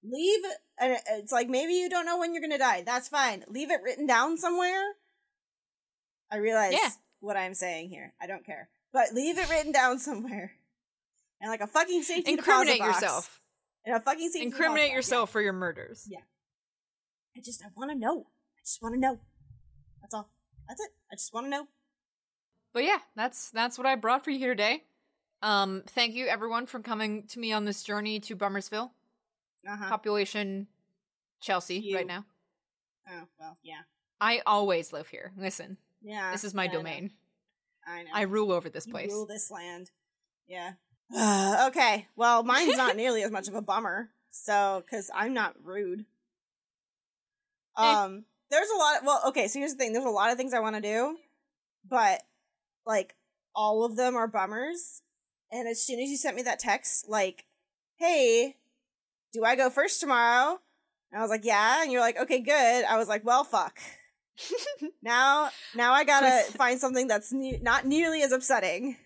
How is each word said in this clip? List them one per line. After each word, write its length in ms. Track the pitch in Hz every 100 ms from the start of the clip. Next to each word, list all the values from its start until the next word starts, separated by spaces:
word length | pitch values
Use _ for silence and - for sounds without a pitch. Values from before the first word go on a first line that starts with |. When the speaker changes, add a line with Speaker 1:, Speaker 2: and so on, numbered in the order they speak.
Speaker 1:
Leave, 380 | 208 262 349 427 381 330 _ -
and 180 | 254 254 -
it's 220 | 214 208
like, 160 | 240 247
"Maybe 240 | 254 320
you 160 | 359 359
don't 160 | 359 339
know 100 | 349
when 140 | 339
you're 80 | 339
gonna 160 | 311 285
die." 260 | 262 185 175
That's 220 | 247 254
fine. 360 | 294 262 196 -
Leave 220 | 226 285
it 120 | 320
written 240 | 196 254 294
down 320 | 233 269 330
somewhere. 560 | 349 349 359 381 403 403 _ _ _ _ _ _ _ _ _ _ _ _ _
I 40 | 214
realize 360 | 214 220 202
Speaker 2:
Yeah. 180 | 285 440 - _ _
Speaker 1:
what 180 | 202 196
I'm 160 | 185
saying 360 | 190 185 165 170
here. 240 | 160 - _
I 80 | 175
don't 200 | 190 -
care. 240 | 151 - _ _
But 200 | 262 240
leave 240 | 226 294 349
it 140 | 339
written 220 | 320 302
down 260 | 285 247 247
somewhere. 560 | 285 240 233 220 185 _ _ _ _ _ _ _ _ _
And, 80 | 214
like, 100 | 220
a 40 | 208
fucking 360 | 311 359 359
safety 300 | 285 359 -
Speaker 2:
Incriminate 420 | 330 330 - 302 247
Speaker 1:
deposit 160 | 202
box. 100 | -
Speaker 2:
yourself. 380 | - 131 - - _ _ _ _
Speaker 1:
And 120 | 214 233
a 40 |
fucking 280 | 226 311 330
safety 140 | 339 240
Speaker 2:
Incriminate 280 | 254 320
Speaker 1:
deposit 140 | 302 294
box. 40 |
Speaker 2:
yourself 340 | 262 254 247 220
Speaker 1:
Yeah. 40 |
Speaker 2:
for 80 | 220
your 120 | 208
murders. 520 | 185 180 - - 220 208
Speaker 1:
Yeah. 140 | 190 _ _ _ _ _ _ _ _ _ _ _ -
I 40 |
just, 240 | 247 240
I 40 | 208
wanna 200 | 190 269
know. 320 | 294 226 320 - _ _ _
I 20 |
just 200 | - -
wanna 160 | 226 240
know. 220 | 262 240 - _ _ - - - - -
That's 100 | 254
all. 180 | 220 202 _ _ - 143
That's 140 | 247
it. 80 | 427 _ _
I 40 |
just 180 | 208 -
wanna 160 | 226 269
know. 200 | 285 294 _ _ _ _ _ _ _ _ _ _
Speaker 2:
But 100 | 233
yeah, 140 | 294 392 - -
that's, 340 | 240 - -
that's 260 | 226 240 240
what 80 | 254
I 80 | 262
brought 260 | 220 262
for 80 | 269
you 60 | 269
here 120 | 254
today. 300 | 233 208 294 _ _ _ _ _ _
Um, 420 | 214 202 196 190 -
thank 280 | - 233
you 120 | 233 254
everyone 400 | 208 220 233 247
for 120 | 247
coming 460 | 220 220 214 214 208
to 100 | 240
me 140 | 226
on 120 | 214
this 180 | 208 202
journey 380 | - 208 208 214
to 160 | 208 202
Bummersville. 540 | 202 196 190 214 240 _ _ _ _ _ _ _ 185
Speaker 1:
Uh-huh. 220 | 208 196
Speaker 2:
Population 800 | 214 214 208 196 214 202 196 202 _ _ _ _ _ _ _
Chelsea 380 | - 190 - 180
Speaker 1:
You. 160 | 208 190
Speaker 2:
right 100 | 180
now. 200 | 180 208 _ _ _ _ _ _ _ -
Speaker 1:
Oh, 180 | 175 165 _
well, 200 | 160 165
yeah. 200 | 160 156 165 _ _ _
Speaker 2:
I 220 | 214 233 -
always 460 | 208 202 170 165
live 160 | 151 160
here. 240 | - - 190
Listen. 400 | 190 190 - 185 _ _
Speaker 1:
Yeah, 300 | 214 214 190
Speaker 2:
This 120 | -
is 80 | 208
my 100 | 196
Speaker 1:
I 20 | 185
know. 60 |
Speaker 2:
domain. 380 | 175 160 147 190 _ _ _ _ _ _ _ -
Speaker 1:
I 160 | 170
know. 60 | 170
Speaker 2:
I 100 | 180
rule 300 | 196 208 214
over 160 | 180 165
this 160 | - -
Speaker 1:
You 60 |
Speaker 2:
place. 180 | 220 175
Speaker 1:
rule 140 | 208 214
this 240 | 208 -
land. 400 | 202 175 175 185 _ _ _ _ _ _
Yeah. 280 | 180 175 185 _ _ _
<sighs> 540 | 233 220 202 196 220 262
Okay. 380 | 285 247 214 -
Well, 280 | - 240 233
mine's 320 | 233 254 330 262
not 180 | 254 208
Speaker 2:
<laughs> 0 |
Speaker 1:
nearly 260 | 247 226
as 60 | 202
much 160 | 196 196
of 60 |
a 60 | 208
bummer. 500 | 208 202 214 185 226 _ _
So, 540 | - - 202 196 190 -
'cause 220 | 220 196
I'm 220 | - 220
not 220 | 254 202 -
rude. 420 | 151 190 196 185 214 _ _ _ _ _ _ _ _ _ _ _ _ _ _ _ _ -
Speaker 2:
Eh. 40 |
Speaker 1:
Um, 420 | 226 214 196 196 220 _ _
there's 200 | 294 415
a 60 | 427
lot 220 | 302 302
of, 60 | 269
well, 160 | 277 262
okay, 200 | 269 294
so 100 | 277
here's 140 | 285
the 60 | 277
thing. 140 | 247
There's 120 | 220
a 40 | 262
lot 200 | 208 208
of 60 | 247
things 160 | 262
I 60 | 247
wanna 200 | 220 214
do, 380 | 208 220 262 330 _ _ _ _ _ _ 190
but, 340 | 254 214 190 - _ _ _ _ _ -
like, 280 | 214 190 - _ _ _
all 300 | 214 214 220
of 120 | 233 220
them 200 | 247 247
are 100 | 226
bummers. 760 | 214 190 214 277 349 - - _ _ _ _ _
And 160 | 226 233
as 140 | 226
soon 180 | - 240
as 100 | 269
you 60 | 277
sent 200 | 285 220
me 60 |
that 160 | 247 220
text, 480 | 233 202 - - -
like, 360 | 214 190 180 - _ _ _ _ _
Hey, 600 | 330 330 247 226 269 - _ _ _ _ _ _ _
"Do 120 | 226
I 120 | 220 254
go 140 | 262
first 300 | 254 339 -
tomorrow?" 600 | 294 254 233 240 285 359 _ _ _ _ _
And 60 | 202
I 40 |
was 80 | 220
like, 140 | 220
"Yeah." 380 | 214 208 220 277
And 80 | 320
you're 80 | 254
like, 180 | 233 -
"Okay, 220 | - 254
good." 440 | 226 294 240 247
I 120 | 233 220
was 120 | 220
like, 160 | 214
"Well, 200 | 214 254
fuck." 340 | 277 214 160 -
Speaker 2:
<laughs> 60 | - - _ _ _ - - 480 508 571 302 -
Speaker 1:
Now, 480 | 220 240 269 285 302 - -
now 180 | 226 240
I 120 | 269
gotta 220 | 294 277 269
Speaker 2:
Listen. 280 | 254 208
Speaker 1:
find 260 | 208 247 254
something 260 | 262 254 254
that's 220 | 208 208
ne-, 280 | 269 262 254
not 240 | 240 254
nearly 380 | 269 302 330 320
as 100 | 285
upsetting. 640 | 254 254 262 185 175 254 247